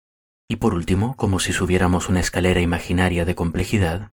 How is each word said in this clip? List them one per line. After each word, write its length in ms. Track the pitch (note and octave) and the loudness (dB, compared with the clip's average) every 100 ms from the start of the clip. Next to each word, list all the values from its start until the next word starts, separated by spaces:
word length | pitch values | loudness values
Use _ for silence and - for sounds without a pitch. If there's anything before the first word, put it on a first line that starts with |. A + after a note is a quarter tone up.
| _ _ _ _ _ | _ _ _ _ _
Y 80 | A2 | -2
por 160 | A2+ | 0
último, 420 | F2+ D#2+ F#2 A2 C#3 | 0 0 0 0 -2
como 240 | G#2+ F#2+ | -2 0
si 140 | - | -2
subiéramos 560 | F#2+ F2+ F#2 F#2 F2+ - | -2 0 2 4 2 0
una 100 | F2+ | 0
escalera 400 | F2 - F2+ F2+ | 0 0 2 2
imaginaria 640 | E2 E2+ - F2+ F#2 F2 | 2 -2 -2 0 2 2
de 100 | E2+ | -2
complejidad, 800 | F2 F2 E2 F2+ A2 F2 E2+ G#2+ | -2 -2 -2 -2 0 0 -2 -8